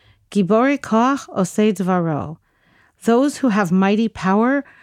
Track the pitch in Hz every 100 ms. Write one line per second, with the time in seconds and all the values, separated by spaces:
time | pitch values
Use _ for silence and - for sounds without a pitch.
0 | _ _ _ 202 180 220 262 277 - 220
1 | 247 277 - - 180 - 214 190 180 180
2 | 165 143 113 165 _ _ _ _ _ _
3 | - 233 285 - 262 202 180 190 196 208
4 | 226 - 185 202 233 285 - -